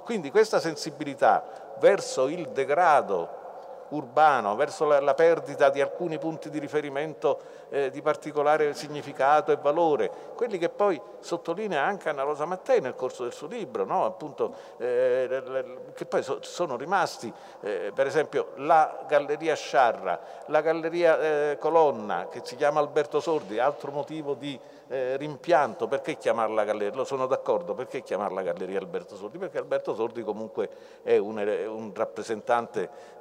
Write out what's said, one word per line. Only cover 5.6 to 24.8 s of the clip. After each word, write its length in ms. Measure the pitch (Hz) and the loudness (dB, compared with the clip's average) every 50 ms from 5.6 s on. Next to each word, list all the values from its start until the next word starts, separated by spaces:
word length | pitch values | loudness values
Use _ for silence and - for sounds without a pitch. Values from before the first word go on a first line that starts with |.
| 147 139 | 4 4
di 120 | 139 139 | 6 4
alcuni 360 | 139 135 - - 180 170 156 | 0 0 0 -4 -4 -4 -4
punti 320 | 139 143 160 160 143 - 156 | -4 -4 -6 -6 -6 -10 -8
di 100 | 147 151 | -6 -6
riferimento, 800 | 143 127 143 151 147 147 135 139 156 160 147 - - 147 131 - - - - - - - | -6 -2 -2 -2 -2 -2 -4 -4 -4 -6 -8 0 2 2 2 0 -4 -18 -20 -20 -14 -4
eh, 200 | - 139 139 131 | -2 0 0 0
di 120 | 135 151 | -4 -2
particolare 720 | 139 151 147 147 - 151 143 147 143 147 151 151 151 147 139 | -2 -2 -2 0 -4 -4 -2 2 4 4 4 4 4 2 0
significato 760 | - 156 143 147 147 131 143 139 - 131 139 151 151 147 156 | -4 -8 -8 -8 -10 -10 -10 -2 2 4 6 6 6 6 4
e 60 | 147 | 0
valore, 540 | 139 - 143 147 170 170 160 147 113 104 92 - - - - - | 2 2 2 4 4 4 4 4 4 2 0 -2 -8 -14 -14 -6
quelli 220 | - 233 233 208 | -4 -4 -4 -2
che 120 | 175 165 165 | -2 -2 -2
poi 300 | - - 202 202 175 131 - - - - | 0 2 2 2 2 0 -6 -14 -18 -16
sottolinea 600 | - - 170 170 - - 170 185 220 208 175 143 | -6 -6 -6 -6 -4 -6 -6 -4 -4 -2 0 0
anche 280 | 143 180 202 185 - 160 | 0 0 -2 -2 -4 -4
Anna 140 | 151 139 135 | -2 -2 -2
Rosa 220 | 143 151 139 151 | -2 -2 -2 -2
Mattei 360 | 170 185 185 - - 262 220 | -4 -4 -6 2 2 2 2
nel 140 | 143 127 - | 2 0 -4
corso 280 | - 127 123 - - 123 | -4 -6 -6 -4 -4 -6
del 100 | 120 - | -6 -6
suo 140 | - - | -8 -12
libro, 380 | 160 220 240 190 131 117 104 95 | -10 -8 -10 -10 -6 -4 -4 -2
no? 200 | 104 165 185 143 | 0 0 0 0
Appunto, 500 | 107 - - 151 147 139 - - - - - - - - | 0 -2 -6 -12 -12 -4 -2 -2 -2 -2 -10 -18 -18 -12
eh, 480 | - 113 123 123 123 127 127 123 131 127 | -6 -4 0 2 2 4 4 4 2 2
le, 140 | 120 131 135 | 0 -2 -4
le, 360 | 131 - 131 131 127 120 127 - - - - | -4 -4 -4 -4 -4 -4 -10 -14 -14 -16 -12
che 120 | - 175 | -12 -8
poi 160 | - - 165 | -2 -2 -2
so-, 200 | - - 139 - | -2 -2 -6 -6
sono 340 | - - - - 180 156 127 | -8 -12 -6 -4 -4 -4 -4
rimasti, 560 | 117 139 160 196 190 165 - - - - 113 - - - - - - | -6 -4 0 0 0 0 0 -4 -8 -10 -10 -10 -12 -18 -20 -16 -8
eh, 300 | - 101 104 90 92 101 101 | -6 -4 -4 -4 -4 -4 0
per 140 | 135 135 | 0 0
esempio 420 | 139 135 156 143 - - 135 - - - | 2 2 0 0 2 0 -2 -2 -2 -8
la 480 | - 139 156 170 160 151 139 - - - | -8 2 4 6 6 6 4 0 -10 -2
Galleria 480 | - 151 147 147 143 147 147 165 160 147 | 2 2 2 4 2 -4 -2 0 0 0
Sciarra, 640 | - - - - 139 127 117 101 95 95 92 85 82 - - - - - | 0 -2 2 4 6 6 6 4 0 -2 -4 -4 -4 -6 -16 -16 -16 -8
la 140 | - 147 156 | 0 0 2
Galleria, 580 | 151 165 160 165 160 165 165 175 175 165 156 156 151 156 151 147 147 147 | 4 2 0 0 -2 -4 0 4 4 4 6 4 2 2 2 2 2 0
eh, 60 | - - | -2 0
Colonna, 680 | - 156 160 170 160 143 131 113 107 104 92 85 92 - | 0 4 6 6 6 6 4 0 -4 -2 -2 -4 -4 -6
che 120 | - 123 - | -10 -12 -12
si 120 | - 127 | -12 -6
chiama 240 | 120 147 147 151 156 | 0 0 2 2 2
Alberto 400 | 147 139 147 156 143 - - 147 | 0 2 0 0 0 2 -2 -2
Sordi, 400 | 143 170 160 151 - 95 107 110 | 0 0 -2 -2 -2 -4 -2 0
altro 320 | 120 143 147 - - 143 | 0 0 0 -2 -10 -6
motivo 420 | 139 147 139 - 156 160 147 139 143 | -6 -6 -6 -6 -10 -8 -6 -6 -6
di, 260 | 123 139 143 135 123 - - - - | -6 -6 -10 -10 -10 -14 -20 -20 -20